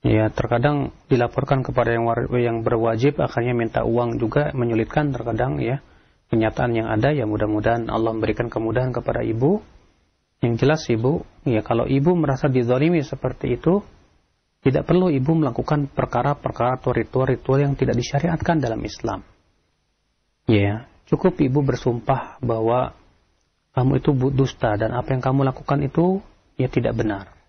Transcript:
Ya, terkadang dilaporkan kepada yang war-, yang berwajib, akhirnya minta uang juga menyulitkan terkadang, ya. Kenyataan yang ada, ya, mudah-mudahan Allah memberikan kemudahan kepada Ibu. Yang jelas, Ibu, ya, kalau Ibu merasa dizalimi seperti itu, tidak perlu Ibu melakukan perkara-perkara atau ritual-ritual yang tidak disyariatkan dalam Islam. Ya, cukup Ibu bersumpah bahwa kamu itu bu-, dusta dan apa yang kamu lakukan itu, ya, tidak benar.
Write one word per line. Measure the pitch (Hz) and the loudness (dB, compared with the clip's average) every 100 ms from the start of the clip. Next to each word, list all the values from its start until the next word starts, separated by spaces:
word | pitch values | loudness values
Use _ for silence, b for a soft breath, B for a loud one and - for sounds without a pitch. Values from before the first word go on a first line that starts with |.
Ya, | 123 110 110 | 2 2 2
terkadang | - 117 120 135 147 135 - _ | -2 -2 0 2 0 -4 -8 _
dilaporkan | 131 120 - 135 135 | 0 0 -2 0 0
kepada | 127 123 117 | 0 0 0
yang | 117 117 | 0 0
war-, | 117 120 123 | 0 0 0
yang | 120 113 | 0 0
berwajib, | 113 117 113 113 135 143 | 0 0 0 2 0 0
akhirnya | - - 120 | -2 -2 -2
minta | 123 117 123 | 0 0 -2
uang | 117 117 120 113 | 0 0 0 -2
juga | 113 147 147 139 | -2 0 -2 -2
menyulitkan | 120 113 110 - 147 | 0 0 0 0 -2
terkadang, | 127 117 113 123 147 | -2 -4 -2 -2 -2
ya. | 117 139 - b b b _ | -2 -4 -6 b b b _
Kenyataan | 113 110 - 127 | 0 0 0 -2
yang | 117 113 | 0 0
ada, | 110 131 | 0 2
ya, | 151 110 | 0 0
mudah-mudahan | 107 104 107 107 117 113 | -2 0 0 0 0 -2
Allah | 110 113 113 | -2 -2 -2
memberikan | 110 107 120 | -2 -2 -4
kemudahan | 113 113 113 127 120 | -4 -2 -2 -2 -2
kepada | 120 117 | -4 -4
Ibu. | 117 113 135 208 - - _ _ _ _ _ _ | -2 0 2 0 -4 -20 _ _ _ _ _ _
Yang | 120 113 | -2 2
jelas, | 131 151 - | 2 2 0
Ibu, | 117 120 165 - - | 0 2 0 -4 -6
ya, | - 113 | 0 0
kalau | - 117 | 0 0
Ibu | - 135 147 180 | 2 2 4 2
merasa | 147 135 147 | 2 0 2
dizalimi | 127 120 127 156 175 | 2 2 2 4 2
seperti | 135 135 131 - - 123 | 0 -6 -6 -4 -4 0
itu, | - 190 - - _ _ _ _ _ _ | 2 0 -2 -20 _ _ _ _ _ _
tidak | - 135 139 | 0 0 2
perlu | 170 185 | 2 4
Ibu | 139 131 165 | 2 2 2
melakukan | 147 117 120 147 139 | 2 -2 -2 -2 -2
perkara-perkara | - - 120 123 147 127 - 120 127 | -4 -2 0 0 -2 -4 -2 -2 0
atau | - 120 | -2 -2
ritual-ritual | 110 127 131 127 - 135 | -2 -2 0 -2 0 2
yang | 143 135 | 2 0
tidak | 127 120 | 0 0
disyariatkan | 123 143 165 165 - 165 | -2 -2 0 -2 0 0
dalam | 123 110 | 0 -4
Islam. | 104 - 113 98 - _ _ _ _ _ _ _ _ _ _ _ - | -6 -6 -6 -6 -10 _ _ _ _ _ _ _ _ _ _ _ 0
Ya, | 110 101 107 123 _ _ | 2 2 -2 -10 _ _
cukup | 143 185 180 | 0 0 2
Ibu | 143 131 | 0 2
bersumpah | 139 - - 120 - 131 - - | 0 0 -2 -2 -2 -4 -4 -8
bahwa | 120 113 113 120 127 - _ _ _ _ _ _ _ - | -4 0 2 2 0 -6 _ _ _ _ _ _ _ 0
kamu | 127 135 | 2 2
itu | 147 139 | 2 2
bu-, | 127 | 0
dusta | 135 135 - 190 104 | 2 0 0 -2 0
dan | 110 123 | -2 -2
apa | - | -2
yang | 131 | -2
kamu | 127 135 | 0 2
lakukan | 135 131 - 143 | 0 -2 -4 -2
itu, | 143 - 175 190 - _ _ _ | 0 0 0 0 -6 _ _ _
ya, | 127 | -2
tidak | - 120 117 | 0 -2 -2
benar. | 110 98 98 - | -2 -4 -8 -20